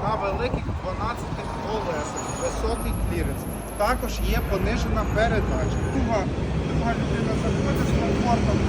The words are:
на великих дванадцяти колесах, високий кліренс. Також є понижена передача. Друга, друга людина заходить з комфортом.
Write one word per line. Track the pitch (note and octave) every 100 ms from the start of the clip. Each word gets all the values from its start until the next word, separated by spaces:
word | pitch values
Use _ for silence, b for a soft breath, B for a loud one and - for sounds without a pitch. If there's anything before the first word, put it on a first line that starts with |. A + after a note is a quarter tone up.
на | G3+ G#3+
великих | G3 F#3+ E3 - - -
дванадцяти | F#3 F#3+ G#3 - - - - A4+
колесах, | - G#4+ G4+ A#4 D4 - - -
високий | - - A3 A3+ - -
кліренс. | - - - - - - - -
Також | G#3 B3+ A#3 G3+ F#3+ G#3+
є | F#3+
понижена | G3 G3 A#3+ - A3 G#3 G3+
передача. | A3+ A3 - - - - -
Друга, | C4+ A3+ A3 F#3+ - - - -
друга | - A3+ A3+
людина | G#3+ A#3 A3 -
заходить | - - - - -
з | -
комфортом. | - - A#3+ A#3 A3 G#3